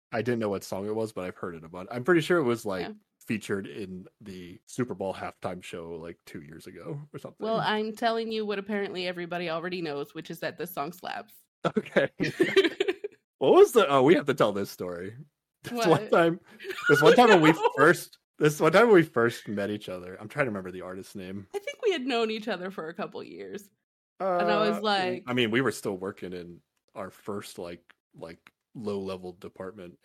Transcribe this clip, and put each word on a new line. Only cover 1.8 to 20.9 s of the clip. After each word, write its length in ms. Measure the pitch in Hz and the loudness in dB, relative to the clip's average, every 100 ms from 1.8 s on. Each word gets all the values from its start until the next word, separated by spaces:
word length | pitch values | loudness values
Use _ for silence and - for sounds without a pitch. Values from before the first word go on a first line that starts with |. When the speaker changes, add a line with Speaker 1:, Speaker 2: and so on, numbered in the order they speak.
| 95 | -10
Speaker 1:
I'm 140 | 123 123 | -4 2
pretty 160 | 170 | 2
sure 160 | 151 175 | 4 2
it 60 | |
was, 220 | 123 117 104 | 2 0 -2
like, 180 | 92 92 | -4 -6
Speaker 2:
Yeah. 60 | 107 _ _ - | -10 _ _ -6
Speaker 1:
featured 400 | 110 - 98 98 | -6 -4 -6 -6
in 380 | - 95 92 - _ | -12 -12 -12 -16 _
the 360 | 101 92 87 - _ | -16 -16 -16 -20 _
Super 260 | - 123 95 | -6 -6 -6
Bowl 180 | 95 | -8
halftime 480 | 90 90 - 98 90 | -8 -10 -10 -10 -10
show, 280 | - 90 85 85 | -12 -14 -12 -12
like, 160 | 85 - - | -14 -16 -18
two 140 | 87 | -18
years 220 | 73 80 - | -16 -18 -18
ago 320 | 85 165 147 151 | -16 -12 -12 -12
or 80 | - | -16
something. 260 | - - 220 | -16 -10 -4
Speaker 2:
Well, 140 | 226 | -2
I'm 340 | 180 214 220 | -2 -2 -4
telling 380 | 214 233 226 226 | -4 -2 -2 -4
you 140 | 220 208 | -4 -4
what 120 | 202 | -6
apparently 480 | 202 208 196 180 180 | -4 -6 -4 -6 -6
everybody 440 | 175 170 175 175 | -6 -6 -6 -6
already 320 | 165 180 175 | -6 -6 -6
knows, 340 | 160 143 147 160 | -6 -6 -8 -10
which 160 | 160 | -12
is 80 | 165 | -8
that 180 | 156 - | -8 -8
this 160 | 156 | -10
song 200 | - 143 | -8 -8
slaps. 400 | - - - - - _ _ 170 214 | -8 -10 -10 -12 -20 _ _ -4 -2
Speaker 1:
Okay. 300 | - 175 139 - | -2 0 0 0
Speaker 2:
<laughs> 60 | 170 - 359 381 330 - - - - _ _ - | -4 0 2 2 2 0 -4 -6 -10 _ _ 0
Speaker 1:
What 140 | 135 330 | 6 8
was 180 | 403 | 8
the, 120 | 240 143 | 8 6
oh, 140 | 139 | 6
we 120 | 139 277 | 6 6
have 100 | 143 | 4
to 60 | |
tell 200 | 123 113 | 2 2
this 160 | 98 98 | 2 -6
story. 460 | - 90 87 95 120 - _ _ _ | -8 -10 -8 -12 -14 -20 _ _ _
This 100 | - | -10
one 160 | 240 208 | 0 2
Speaker 2:
What? 220 | 160 214 | 2 4
Speaker 1:
time, 280 | 196 165 170 _ - - - - | 4 4 0 _ -18 -14 -2 4
this 140 | - | 6
one 120 | - 247 | 8 10
time 120 | 233 | 10
when 120 | 185 | 8
we 100 | 156 | 8
Speaker 2:
<laughs> 0 | |
No. 180 | 165 440 135 | 6 2 4
Speaker 1:
first, 420 | 151 - - _ _ - | 4 4 -2 _ _ 0
this 200 | 151 151 | 0 2
one 120 | 160 | 4
time 140 | 185 240 | 6 8
when 80 | 185 | 6
we 80 | |
first 440 | 156 120 117 - - | 6 2 0 0 -8
met 200 | 101 101 | -4 -4
each 200 | 104 - | -6 -8
other, 280 | 90 90 92 | -12 -12 -16
I'm 100 | 107 | -8
trying 160 | 147 131 | -4 -2
to 40 | |
remember 200 | 101 92 | -4 -8
the 100 | 90 | -10
artist's 340 | 90 | -12